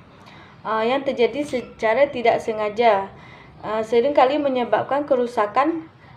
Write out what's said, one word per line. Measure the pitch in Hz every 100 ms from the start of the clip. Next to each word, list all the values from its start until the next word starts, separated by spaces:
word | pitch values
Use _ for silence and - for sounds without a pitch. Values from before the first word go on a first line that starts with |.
| - - - - - -
eh, | 202 220 226
yang | 269
terjadi | 269 247 226 262
secara | 294 247 226 - 220 233 285
tidak | 262 233 -
sengaja, | - 214 214 208 240 196 196 - - - - -
eh, | 190 220
seringkali | 220 240 269 294 254 302
menyebabkan | 285 254 233 214 - 269
kerusakan | 294 254 240 233 208 247 294 330 - - -